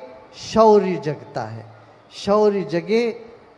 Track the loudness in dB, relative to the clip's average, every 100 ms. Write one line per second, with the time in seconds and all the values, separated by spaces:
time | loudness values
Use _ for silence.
0 | -12 -20 -20 -20 -4 4 6 6 4 -4
1 | -6 -8 -10 -12 -10 -12 -18 -20 -20 _
2 | _ -12 0 2 2 0 -4 -6 -2 -2
3 | -2 -6 -16 -20 _